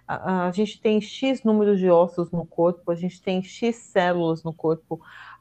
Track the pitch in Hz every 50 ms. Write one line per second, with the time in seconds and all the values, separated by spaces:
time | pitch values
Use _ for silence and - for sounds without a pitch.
0 | _ - - - - 165 190 180 175 180 175 185 214 208 - - - 220 214 214
1 | 208 - - - - 269 269 240 - 220 214 214 208 202 208 190 180 185 175 170
2 | 175 175 175 - 170 170 - 170 165 165 _ - 170 175 180 175 - - 170 165
3 | 170 180 - - - 202 185 185 190 185 - - - 233 226 - - - - 202
4 | 180 180 180 175 170 165 160 160 - 165 160 - - 160 160 160 - - 165 160
5 | - - - - - - - -